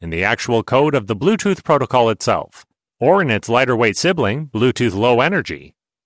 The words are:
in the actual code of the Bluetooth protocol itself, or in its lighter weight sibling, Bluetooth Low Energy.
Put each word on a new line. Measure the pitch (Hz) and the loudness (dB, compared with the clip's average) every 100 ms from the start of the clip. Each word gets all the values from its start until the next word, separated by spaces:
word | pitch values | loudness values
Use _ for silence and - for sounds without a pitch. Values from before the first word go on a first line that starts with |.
in | 85 | -8
the | 82 | -2
actual | 98 117 - 120 | -2 -2 0 -2
code | - 127 151 | 2 2 2
of | 139 101 | 0 -4
the | 104 | -2
Bluetooth | 147 220 202 185 | 0 0 -2 -4
protocol | - 147 127 127 117 | 0 0 2 2 2
itself, | 107 - 92 - - - _ _ _ | 0 -2 -2 -4 -16 -20 _ _ _
or | 135 196 | 2 2
in | 160 | 2
its | 107 - | -2 0
lighter | 120 131 117 | 0 2 2
weight | 117 98 | 0 2
sibling, | 170 180 104 123 156 | -2 0 -2 -2 -6
Bluetooth | 107 127 - 117 | 0 0 0 -2
Low | 92 117 120 | 0 2 2
Energy. | 143 190 117 71 67 _ _ _ | 2 -2 -6 -12 -16 _ _ _